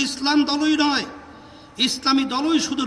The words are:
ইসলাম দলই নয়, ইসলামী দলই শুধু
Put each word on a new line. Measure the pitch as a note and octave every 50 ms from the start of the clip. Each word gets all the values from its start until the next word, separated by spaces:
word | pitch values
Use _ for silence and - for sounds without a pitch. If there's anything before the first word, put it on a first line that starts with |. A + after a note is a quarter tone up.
| C#4 -
ইসলাম | - - C4+ C#4+ D4+ D4 C#4+ C#4
দলই | C#4+ D4 D4+ D#4 D4+ D4+ D4
নয়, | D4 C#4 B3 F#3+ - - - - - - - - - - - - - - - B3
ইসলামী | B3+ - - - C4+ C#4 C4+ C4+ G#3 B3
দলই | B3+ C#4+ D#4+ E4 C#4+ - -
শুধু | - C4 C4